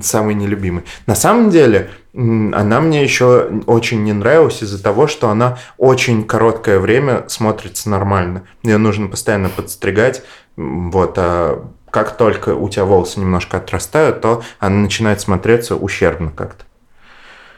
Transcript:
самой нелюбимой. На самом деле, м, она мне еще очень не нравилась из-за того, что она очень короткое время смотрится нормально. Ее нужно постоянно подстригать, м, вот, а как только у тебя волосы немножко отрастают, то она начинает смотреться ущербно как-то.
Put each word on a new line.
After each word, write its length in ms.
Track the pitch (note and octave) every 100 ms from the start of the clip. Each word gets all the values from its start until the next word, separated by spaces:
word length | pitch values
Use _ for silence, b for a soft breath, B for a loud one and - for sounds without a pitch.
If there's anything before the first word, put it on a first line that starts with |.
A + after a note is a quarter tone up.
самой 320 | - A2+ G#2+
нелюбимой. 500 | G#2 G2+ G2 F#2 F2 B B -
На 100 | G2+
самом 340 | E3 A#3 A3
деле, 400 | E3+ B2+ G2 F#2+ B _
м, 400 | - A#2 A2+ G#2+
она 280 | - G#2 A#2
мне 220 | E3 D3
еще 440 | C3+ - B2 B2 - G#2+ -
очень 360 | A#2 - A2+
не 80 | G#2+
нравилась 500 | G#2 G#2+ D#3+ C#3 -
из-за 220 | G#2 G2
того, 240 | G#2 G#2 D3+
что 220 | - A2+
она 280 | G#2+ B2 B2 B B
очень 480 | C3 B2+ - A2 G#2+
короткое 540 | A2 A2+ A2+ A2 F#2+
время 440 | G2 A2 C#3+ G#2 -
смотрится 600 | - G#2+ G#2+ F#2+ - G#2
нормально. 520 | F#2+ G2 G2 F2 F#2 b b
Ее 140 | A#2 G#2+
нужно 280 | A2 G2+ G2
постоянно 400 | - - G2+ F#2
подстригать, 760 | - - - G2 G#2 B2+ B2+ B B B -
м, 340 | D2 D#2 F2
вот, 220 | F#2+ F2+ -
а 460 | F2 F2 E2 - - - -
как 280 | - A2 -
только 360 | A2+ - A2
у 140 | - G2
тебя 160 | -
волосы 380 | F#2+ F#2+ F2+ G2+
немножко 360 | F#2 F2+ - F#2
отрастают, 600 | - F#2 - D3+ D3 -
то 220 | A2 A#2 B B
она 160 | F#2+ G2
начинает 460 | G2 - G#2+ G2+
смотреться 560 | - F2+ G#2+ A#2 - G2
ущербно 540 | F2+ - F2 E2 D#2 -
как-то. 300 | F#2+ - - _ _ b b b b b b